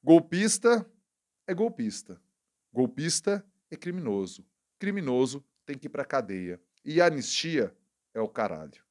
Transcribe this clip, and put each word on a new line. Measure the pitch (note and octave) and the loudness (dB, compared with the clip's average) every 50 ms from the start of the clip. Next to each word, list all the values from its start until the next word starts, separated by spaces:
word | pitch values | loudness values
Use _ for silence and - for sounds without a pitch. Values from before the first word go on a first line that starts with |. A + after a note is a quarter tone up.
Golpista | - C#3 E3 E3+ D#3+ - E3+ F3+ G#3 A3 G#3+ - - A#3 A#3+ A3 - - _ _ _ _ _ _ _ _ _ _ _ | 10 10 8 8 8 4 0 0 2 2 0 2 4 4 4 4 0 -8 _ _ _ _ _ _ _ _ _ _ _
é | - | -8
golpista. | F#3 E3+ A3 A#3 A3+ - A#2 G#2+ - - - - F#2 - _ _ _ _ _ _ _ _ _ _ | -2 -2 -2 -2 -2 -4 -6 -6 -6 -8 -14 -16 -20 -20 _ _ _ _ _ _ _ _ _ _
Golpista | - A#2+ B2+ A#2+ B2+ C#3 D#3 E3+ D#3+ - - G3+ G3+ G3+ G3 _ _ _ _ _ | 0 0 0 0 0 -4 -4 -2 -4 -2 0 -2 -2 -2 -4 _ _ _ _ _
é | D#3+ | -16
criminoso. | - - F3+ F3 F#3 E3 A#2 G2+ G2 G2 F2+ - - - _ _ _ _ _ _ _ | -12 -10 -8 -8 -6 -4 -2 -2 -2 -4 -4 -8 -18 -20 _ _ _ _ _ _ _
Criminoso | G3 G3+ G3+ G3+ E3+ C3 B2 B2+ C3 B2 C3 C#3+ C3+ _ _ _ _ | -6 -4 -4 -2 -2 0 2 2 2 0 -2 -10 _ _ _ _ _
tem | - C#3+ | -14 -12
que | B2+ - | -12 -12
ir | - | -10
pra | - C3+ C3+ | -8 -8 -6
cadeia. | - - C3+ A2+ F#2+ G2 F#2 F2+ F2 F2 - _ _ _ _ _ | -2 -2 -2 -2 -2 -6 -6 -6 -8 -10 -12 _ _ _ _ _
E | - D#3 E3+ | -2 2 4
a | F3 | 4
anistia | E3+ D#3+ C3+ A2 - - - - E3 E3 C#3+ G#2+ F2+ - _ _ _ _ _ _ _ _ | 4 2 0 -6 -4 -4 -4 -4 -2 -2 -2 -2 -2 -6 _ _ _ _ _ _ _ _
é | A2+ | -6
o | A2 G#2+ | -6 -4
caralho. | - - A2 F#2+ F2 D#2 D#2 C#2+ - - _ _ | -2 -4 -4 -4 -4 -8 -12 -16 -18 -20 _ _